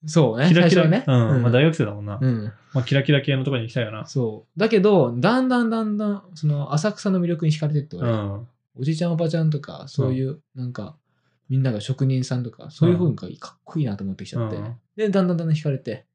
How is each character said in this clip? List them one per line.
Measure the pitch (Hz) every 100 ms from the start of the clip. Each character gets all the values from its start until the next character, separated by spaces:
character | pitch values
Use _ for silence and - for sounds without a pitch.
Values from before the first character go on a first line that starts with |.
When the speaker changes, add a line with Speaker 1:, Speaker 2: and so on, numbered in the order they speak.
| 156
Speaker 1:
そ | 165 135
う | 113
ね、 | 147
Speaker 2:
キ | 170
ラ | 175
キ | 185
ラ、 |
Speaker 1:
最 | 160
初 |
は | 190
ね。 | 269
Speaker 2:
う |
ん。 | 127 113 135
Speaker 1:
う |
ん。 |
Speaker 2:
ま | 117
あ |
大 | 120
学 | 156 160
生 | 107
だ |
も | 104
ん | 104
な。 | 101
Speaker 1:
う | 131
ん。 | 120 104 - _
Speaker 2:
ま | 135
あ |
キ | 123 139
ラ |
キ | 135
ラ | 143
系 | - 135
の | 131
と |
こ | 135
に |
行 | 117
き |
た | 131
い | 110
よ |
な。 | 110 107
Speaker 1:
そ | 139 117 107 -
う。 | -
だ | 214
け | 220
ど、 | 190 202 127 120
だ | 165 247
ん | 262
だ | 247
ん | 226
だ | 226 220
ん | 208
だ | 214
ん、 | 202 - 165
そ | 151
の | 147 143
浅 | 156 214
草 | 208 208
の | 190
魅 | 175
力 | 165 160
に |
惹 | 151
か | 151
れ |
て | 147
っ |
て | 135 -
俺、 | 120
Speaker 2:
う |
ん。 | 110 101 98 120 _ _ -
Speaker 1:
お |
じ | 131
い | 156
ち | 175
ゃ |
ん |
お | 165
ば | 165
ち | 165
ゃ |
ん | 160
と | 151
か、 | - - 139
そ | - 135
う |
い | 131 131
う、 |
Speaker 2:
う |
ん。 | 156 _ 131
Speaker 1:
な | 123
ん |
か、 | 123 101 - _ _ _ _ _
み | 131
ん |
な | 131
が | 107
職 | - 131 135
人 | 131
さ | 127 127
ん |
と | 120
か、 | - -
そ | - 160
う |
い |
う | 175
方 | 175
が | 104 92 131
か | - _
っ |
こ | - 165
い |
い | 135
な | 101
と |
思 | 98
っ | 95
て |
き | -
ち | 127
ゃ | 113
っ |
て。 | 107
Speaker 2:
う |
ん。 | 107 120 _ -
Speaker 1:
で、 | 214
だ | 196
ん | 180
だ |
ん | 170
だ | 165
ん |
だ |
ん | 156
惹 |
か | 151
れ | 135
て | - 107 _